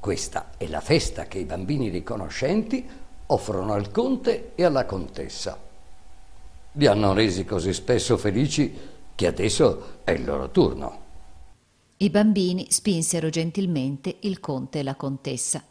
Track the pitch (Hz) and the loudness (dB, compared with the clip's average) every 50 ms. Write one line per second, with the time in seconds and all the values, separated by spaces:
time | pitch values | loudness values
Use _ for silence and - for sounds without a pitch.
0 | - 104 90 78 - - - - - - - - - - - 76 - - 151 160 | -2 -2 -2 -2 -4 -4 -6 -6 -8 -8 -10 -8 -6 -4 -4 -6 2 4 4 4
1 | - - - - 80 - - 95 90 73 - 92 95 92 147 143 131 107 85 90 | 4 2 -4 -6 -8 -8 -6 -6 -6 -4 -4 -6 -2 -2 0 0 0 0 -2 -4
2 | - - 120 107 92 82 - - 131 135 180 214 214 - - 262 247 - - - | -4 -4 -6 -6 -6 -6 -6 -2 0 2 2 2 2 0 -2 -4 -4 -6 -12 -14
3 | - - - - - - - 117 - - 104 95 95 104 107 101 101 104 - 214 | -14 -14 -14 -14 -2 0 0 0 2 0 -2 -2 0 0 0 0 0 0 0 0
4 | 240 262 269 - - - 226 - - - - - 175 175 151 135 123 - - 92 | 2 2 0 0 2 0 0 0 -2 -10 -2 2 2 4 4 2 0 0 -2 -4
5 | 85 - - - 71 - - - - - - - - - - - - - - - | -6 -6 -8 -10 -10 -10 -8 -8 -8 -8 -8 -8 -12 -14 -14 -16 -16 -16 -16 -16
6 | - - - - - - - - - - - - - - - 147 143 135 101 104 | -14 -16 -16 -16 -16 -16 -16 -16 -16 -16 -16 -16 -16 -12 -2 4 6 6 6 6
7 | 107 98 95 98 110 107 90 90 92 - 107 92 80 95 90 - - - 127 113 | 6 4 6 6 4 4 2 0 -2 -2 -2 -2 0 0 -2 -2 0 2 2 2
8 | - - 123 - - 107 95 113 135 139 - - 147 - - - - - - - | 4 2 2 2 2 2 2 2 2 2 2 2 0 0 0 -8 -14 -14 -14 -16
9 | - - - - - 85 - - 90 107 - - 156 120 80 - - - - - | -16 -14 -4 0 2 2 2 2 0 0 4 6 6 4 4 2 -6 -12 -14 -6
10 | - - 90 76 - - 71 69 67 - - 185 170 85 73 71 71 - - - | 0 0 0 0 0 -2 -2 -2 -2 0 4 6 6 6 4 -2 -6 -8 -10 -10
11 | - - - - - - - - - - - _ _ _ _ _ _ _ _ _ | -16 -16 -16 -16 -16 -16 -18 -18 -20 -20 -20 _ _ _ _ _ _ _ _ _
12 | - 202 - 208 214 220 208 202 190 180 180 185 - - - - - - 196 165 | 0 4 4 6 6 6 6 6 4 2 2 0 -2 0 0 0 2 2 2 2
13 | 165 - - 170 160 160 156 165 160 170 160 - 196 185 175 147 131 135 143 139 | 2 0 0 0 0 0 0 0 -2 0 0 -2 0 0 0 0 0 -2 -4 -4
14 | - 190 165 - - 208 190 175 - - 147 131 131 135 - 156 143 135 135 - | -6 -8 -8 -4 -4 -4 -4 -4 -4 -6 -4 -4 -6 -6 -4 -4 -4 -4 -4 -4
15 | - 139 139 131 _ 139 135 123 - - - 151 - _ | -4 -6 -6 -4 _ -6 -4 -4 -4 -4 -4 -6 -6 _